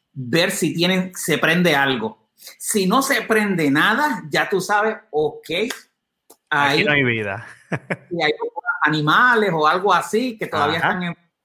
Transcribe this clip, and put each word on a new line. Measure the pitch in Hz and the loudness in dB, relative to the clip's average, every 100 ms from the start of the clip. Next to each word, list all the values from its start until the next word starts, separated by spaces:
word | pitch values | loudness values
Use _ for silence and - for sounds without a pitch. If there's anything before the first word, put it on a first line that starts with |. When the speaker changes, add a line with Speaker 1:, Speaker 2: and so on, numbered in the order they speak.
| _ | _
Speaker 1:
ver | 139 120 165 190 | -12 -2 0 0
si | 202 156 | 0 -2
tienen, | 165 175 185 185 | 0 0 0 -2
se | - - 147 | -6 -2 0
prende | 156 170 175 143 | 2 2 4 4
algo. | 135 127 110 - _ | 2 0 -4 -10 _
Si | _ - - - 214 | _ -20 -12 -4 -2
no | 185 254 | 2 2
se | 269 254 | 0 -2
prende | - 214 208 175 147 | 0 0 0 0 2
nada, | 143 185 240 294 208 160 | 2 2 2 0 -4 -4
ya | 156 160 | -2 0
tú | 185 | -2
sabes, | 180 208 214 214 - | 0 0 0 -4 -6
ok, | 151 151 - - | -2 -2 -4 -8
Speaker 2:
Aquí | 170 233 - - _ _ _ _ - - | -4 -4 -6 -16 _ _ _ _ -20 -4
Speaker 1:
ahí | 147 143 151 | 0 2 2
Speaker 2:
no | 147 | 2
hay | 143 | 2
vida. | 127 113 101 98 - - - | 2 0 -2 -6 -10 -20 -8
<laughs> | 156 - - - | -8 -6 -10 -8
Speaker 1:
y | 170 | -2
hay | 151 - 466 855 719 - | -2 -2 -6 -8 -6 0
animales | 151 156 147 185 247 226 202 | 0 0 2 4 4 4 2
o | 165 151 | 2 2
algo | 180 196 | 2 2
así | 175 165 214 254 220 | 2 2 -2 -2 -4
que | 170 | -4
todavía | 156 147 165 | -2 0 0
Speaker 2:
Ajá. | 170 | 0
Speaker 1:
están | 180 | -2
en | 175 - _ _ | -4 -8 _ _